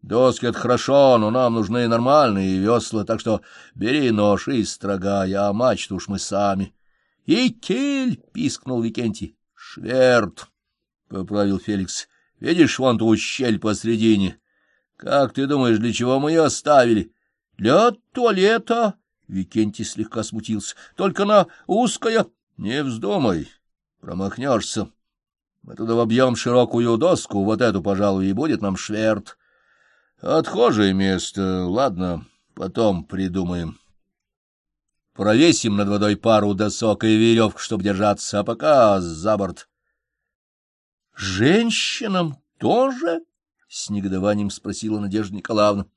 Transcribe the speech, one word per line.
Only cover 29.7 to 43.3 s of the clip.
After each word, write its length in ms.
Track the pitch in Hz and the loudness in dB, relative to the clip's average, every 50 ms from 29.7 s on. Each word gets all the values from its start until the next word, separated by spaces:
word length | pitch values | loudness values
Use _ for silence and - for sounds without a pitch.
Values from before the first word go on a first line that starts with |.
| _ _ _ _ _ _ _ _ _ _ - | _ _ _ _ _ _ _ _ _ _ -6
Отхожее 680 | - - 160 156 - - 190 233 240 147 107 107 98 95 | -2 0 0 0 -2 0 2 2 2 4 4 2 2 2
место, 720 | 95 98 98 95 90 - - - 98 98 95 92 92 92 90 | 2 0 0 0 -2 -4 -8 -6 -4 -4 -2 -2 -2 -4 -2
ладно, 580 | 90 113 135 135 98 85 92 90 87 80 - _ _ _ _ _ _ | -2 0 -2 -2 -2 -4 -4 -4 -6 -6 -10 _ _ _ _ _ _
потом 500 | - - 95 - - 117 107 98 87 78 | -10 -10 -10 -4 0 0 0 0 -2 -6
придумаем. 760 | _ - 92 95 92 87 95 92 87 90 87 85 80 78 _ _ _ _ _ _ _ _ _ _ _ _ _ _ _ _ _ _ _ _ _ _ _ _ _ _ _ _ | _ -8 -6 -6 -4 -4 -4 -4 -4 -4 -6 -6 -8 -10 _ _ _ _ _ _ _ _ _ _ _ _ _ _ _ _ _ _ _ _ _ _ _ _ _ _ _ _
Провесим 600 | - 98 104 107 120 151 170 147 - - 117 101 | -4 0 2 4 4 6 4 4 2 0 -2 -2
над 140 | 101 104 98 | 0 -2 0
водой 260 | 101 101 101 104 104 | 0 0 0 0 -2
пару 380 | 95 - 117 113 107 104 104 101 | 0 2 2 2 4 4 0 -2
досок 500 | 92 107 104 95 - - 110 104 - - | -2 -2 -4 -4 -2 -2 -2 -2 0 2
и 140 | 110 110 110 | 2 4 4
веревку, 420 | 110 117 117 113 113 104 - - | 4 4 4 4 2 0 -2 -6
чтоб 220 | - - 117 101 | -10 -8 -6 -4
держаться, 580 | 95 101 101 95 104 104 101 - - - - 101 | -2 -2 -2 0 0 0 0 0 -4 -6 -4 -4
а 40 | 101 | -2
пока 560 | - 117 113 135 156 151 135 120 107 101 95 | -4 -6 -4 0 2 4 6 6 6 4 2
за 360 | 87 85 82 78 80 107 107 101 | 0 -4 -8 -6 -2 -2 0 0
борт. — 300 | 98 92 85 - - _ _ _ _ _ _ _ _ _ _ _ _ _ _ _ _ _ _ _ _ _ _ _ _ _ _ _ _ _ _ | -2 -4 -6 -12 -18 _ _ _ _ _ _ _ _ _ _ _ _ _ _ _ _ _ _ _ _ _ _ _ _ _ _ _ _ _ _
Женщинам 1200 | - 98 95 92 92 110 139 175 220 233 233 220 - - - - - 240 214 196 185 175 165 135 _ _ _ _ _ | -10 -8 -6 -2 0 2 4 4 4 2 0 -2 -2 -4 -6 -6 -8 -6 -4 -2 -2 -2 -4 -6 _ _ _ _ _
тоже? — 640 | - - 165 233 262 269 262 247 302 330 339 339 330 _ | -2 0 2 2 0 0 -2 -4 -4 -4 -4 -4 -8 _